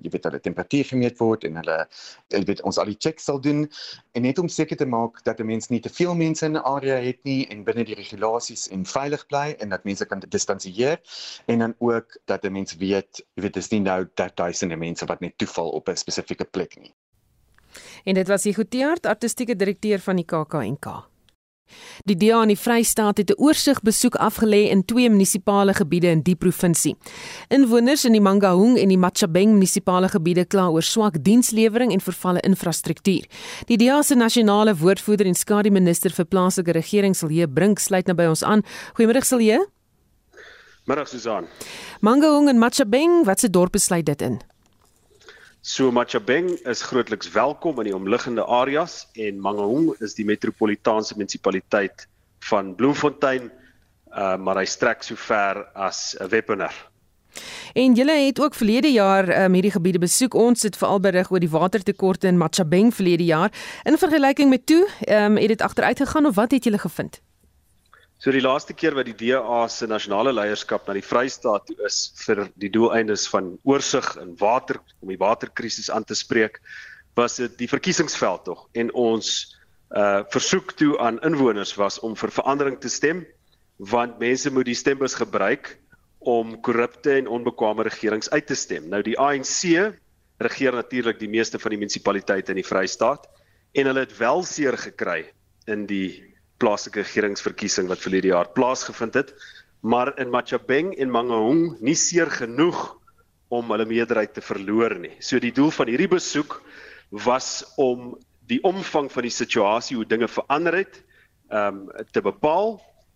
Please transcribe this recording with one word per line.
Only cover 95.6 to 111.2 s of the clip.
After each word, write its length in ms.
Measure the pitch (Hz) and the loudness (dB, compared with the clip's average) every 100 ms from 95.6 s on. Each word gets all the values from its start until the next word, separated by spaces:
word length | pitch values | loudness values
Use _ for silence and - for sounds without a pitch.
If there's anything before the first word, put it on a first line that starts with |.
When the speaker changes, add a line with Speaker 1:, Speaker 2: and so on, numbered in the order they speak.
| - | -10
Speaker 3:
in 180 | 104 101 | -8 -6
die 500 | 98 92 - - _ _ - | -6 -6 -10 -20 _ _ -2
plaaslike 440 | 117 104 - 104 | -2 -2 -6 -8
regeringsverkiesing 880 | 95 107 104 101 101 - 101 - 90 | -6 -2 -2 -4 -8 -6 -6 -4 -4
wat 80 | 90 | -6
verlede 300 | 95 95 92 | -2 0 2
jaar 160 | 87 87 127 | 2 0 0
plaasgevind 580 | 123 127 - - 113 | 0 -2 -8 -8 -4
het, 200 | 131 - - - - _ _ | -4 -4 -10 -20 -20 _ _
maar 300 | 110 120 127 143 | -2 0 0 -4
in 120 | 123 | -4
Matjhabeng 640 | 123 - 123 - 135 185 147 | -4 -2 -4 0 0 0 -4
en 140 | 131 | -2
Mangaung 640 | 117 123 113 110 165 170 123 | -2 0 0 2 2 0 -2
nie 120 | 117 165 | -2 0
seer 360 | - 170 156 | 0 0 0
genoeg 640 | - 117 120 170 131 - - _ _ _ _ - | -2 -6 0 0 -2 -8 -14 _ _ _ _ -8
om 200 | 120 117 | -6 -2
hulle 140 | 107 110 | -2 -2
meerderheid 480 | 113 117 113 104 | -2 0 0 -2
te 80 | - | -6
verloor 540 | - 101 98 110 113 92 | -10 -8 -2 0 0 -2
nie. 120 | 78 - | -12 -14
So 200 | - 127 | -4 -2
die 120 | 120 | 0
doel 200 | 131 151 | 0 0
van 200 | - 139 | 0 -2
hierdie 160 | 127 190 | 0 0
besoek 540 | 175 - 143 - - - - - - _ 104 113 | 0 -2 -6 -6 -10 -18 -20 -20 -20 _ -6 -2
was 320 | 127 - - - - | -2 -2 -12 -8 -2
om 400 | 127 123 123 - _ _ - | -2 -2 -8 -18 _ _ -6
die 140 | 120 | -2
omvang 480 | 190 190 - 156 139 | 0 -2 -4 -4 -4
van 120 | 127 | -6
die 120 | 120 - | -6 -6
situasie, 640 | 120 120 101 113 - 123 | -2 0 2 0 -2 -6
hoe 100 | 107 | -2
dinge 200 | 113 123 | -2 -2
verander 480 | - - 147 170 175 | -6 -2 -2 0 -2
het, 240 | 196 - _ _ | -4 -10 _ _